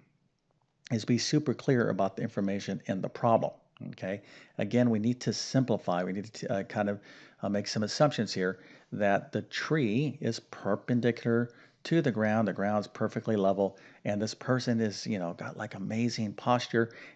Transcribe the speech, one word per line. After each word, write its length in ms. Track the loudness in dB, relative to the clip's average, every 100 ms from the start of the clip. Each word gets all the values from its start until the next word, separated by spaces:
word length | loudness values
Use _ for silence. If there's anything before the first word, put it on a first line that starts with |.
| _ _ _ _ _ _ _ _ -4
is 140 | -2
be 140 | 2 0
super 360 | 2 0 0
clear 360 | -2 2 2 2
about 260 | 2 0 -2
the 60 |
information 600 | -6 -2 -2 -2 -4 -6 -4
in 140 | -4
the 80 | -4
problem, 440 | 0 4 4 2 -6 _ -16 -14
okay? 320 | -8 -6 -6 -10 -20 -14 -6
Again, 320 | 0 2 4
we 80 | 4
need 220 | 2 0
to 120 | -2
simplify. 680 | -4 0 0 2 0 0 -2
We 100 | -2
need 200 | -4 -8
to, 200 | -8 -4
uh, 100 | -4
kind 240 | -2 -2 -2
of, 100 | -2 -10 -20 -20 -8
uh, 60 | -4
make 200 | -2 -2
some 160 | -4
assumptions 480 | -2 4 4 4 -2
here 260 | 0 -2 -2 -12 -20 _
that 400 | 0 2 2 0
the 120 | -6
tree 760 | -4 -8 0 2 2 2 0 -2
is 200 | -4 -4
perpendicular 1080 | -8 -6 -2 0 2 2 2 2 2 2 0 -6 -20 _
to 200 | 0 2
the 80 | 4
ground. 380 | 2 2 2 2
The 40 |
ground's 360 | 0 0 0 -2
perfectly 480 | -4 -4 -2 0 2
level, 420 | 4 4 2 -2 -16 -8
and 160 | -4 -2
this 140 | -2
person 460 | -4 0 0 2 2
is, 260 | 0 -2 -4
you 140 | -4
know, 140 | -4
got, 220 | -6 -10 -10
like, 180 | -10
amazing 580 | -8 -6 -2 -2 -2 -4
posture, 580 | -2 2 2 2 0 0 -4 -20